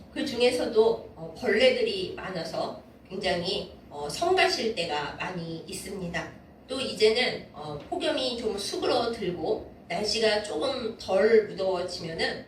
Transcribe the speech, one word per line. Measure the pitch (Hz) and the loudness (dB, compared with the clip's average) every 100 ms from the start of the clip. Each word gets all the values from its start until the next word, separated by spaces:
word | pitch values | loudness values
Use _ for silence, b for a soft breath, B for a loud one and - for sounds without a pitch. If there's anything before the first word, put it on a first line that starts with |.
| - | -10
그 | 285 240 | -6 -2
중에서도, | 233 247 294 - 220 226 - - - | 4 4 4 2 6 6 4 -4 -12
어, | 160 - | -12 -4
벌레들이 | 208 208 254 220 220 196 175 - | 2 6 6 6 0 -2 -6 -6
많아서 | 185 175 - - 123 - - - - | -8 -6 -6 -4 -6 -8 -16 -20 -12
굉장히, | 196 185 175 170 - - - - | -4 0 0 -2 -4 -6 -14 -16
어, | - - | -10 -6
성가실 | - 349 370 359 262 226 240 | 0 4 6 4 2 0 0
때가 | - 247 240 - | -2 -2 -4 -6
많이 | 196 170 165 160 175 | -6 -6 -6 -8 -10
있습니다. | - 190 196 170 170 - - - - - | -10 -8 -8 -6 -6 -8 -12 -20 -18 -8
또 | 254 | -6
이제는, | 220 - 214 233 247 - - | -4 4 4 6 0 -2 -10
어, | - 147 147 - | -12 -10 -10 -6
폭염이 | 349 320 294 254 233 | -2 0 0 -2 -2
좀 | 214 202 | -4 -4
수그러들고 | - - - 254 233 226 180 170 160 - - - - | -4 -2 2 2 2 -2 -4 -2 -2 -2 -6 -14 -8
날씨가 | 196 208 220 214 208 | -4 -2 2 2 2
조금 | - - 262 254 220 - | -2 -2 -2 -2 -6 -6
덜 | - 190 214 220 185 | 0 4 6 6 4
무더워지면은 | 175 190 180 180 - 165 170 240 - | 0 0 0 -4 -6 -8 -4 -4 -4